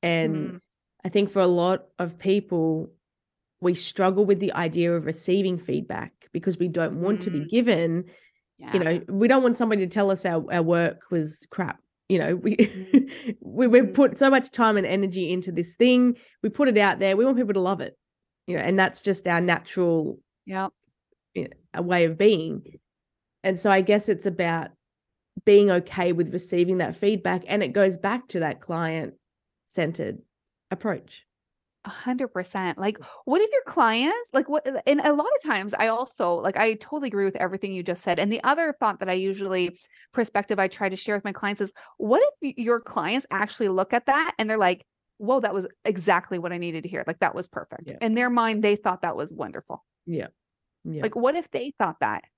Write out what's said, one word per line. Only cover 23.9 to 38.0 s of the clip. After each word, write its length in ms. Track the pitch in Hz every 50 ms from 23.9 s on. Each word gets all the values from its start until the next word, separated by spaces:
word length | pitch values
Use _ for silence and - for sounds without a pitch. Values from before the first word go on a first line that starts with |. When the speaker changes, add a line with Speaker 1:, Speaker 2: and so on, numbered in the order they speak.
| 202 208 208 -
Speaker 1:
it's 160 | 202 - -
about 460 | 202 175 175 180 170 165 165 160 - _ _ _ _ _ _ _ _ _ _ _ _ _ - -
being 240 | - 202 202 202 202
okay 420 | 185 180 175 - - 190 180 175 175
with 200 | 170 175 160 -
receiving 460 | 180 175 - - 175 175 175 185 180
that 160 | 170 - 170
feedback. 480 | - - 202 220 214 - 185 180 180 175 -
And 140 | - 208 202
it 100 | 131 -
goes 240 | 202 202 190 180
back 320 | 170 - 196 220 254 - _
to 120 | - 185
that 200 | 165 156 - - - - 175 165 170 160 160 160 151 - - _ _ _ _ _ _ _ _ _ _
client-centered 520 | - - - 165 151 165 - 156 101 - - - _ _ _ _ _ _ _ _ _
approach. 540 | 190 185 - 220 185 - - _ - - _ _ _ _ _ _ _ _ _ _ _ _ _
Speaker 2:
A 40 | 202
hundred 400 | - - - 247 254 247 254 240
percent. 500 | _ 185 180 180 - 196 185 180 165 -
Like, 180 | 190 202 220 214
Speaker 1:
Yeah. 60 | - - - - -
Speaker 2:
what 160 | - 254 359
if 100 | 415 440
your 120 | 554 539 508
clients, 640 | - - 339 269 226 220 226 254 302 392 466 480 - -
like, 160 | 277 302 -
what, 160 | 285 302 - 262 269 254 -
and 140 | - 285 294
a 120 | - 302 294
lot 140 | 285 302
of 160 | 440 605 523 -
times 300 | 302 247 202 190 208 196
I 140 | - 214 226
also, 480 | 226 226 254 262 - - 220 175 175
like, 200 | 170 - 190 190
I 180 | - 208 226 226
totally 340 | 214 - - - 302 277 262
agree 160 | 202 202 196
with 100 | 196 190
everything 360 | - - 180 185 196 - 196 190
you 100 | 185 175
just 200 | 185 175 175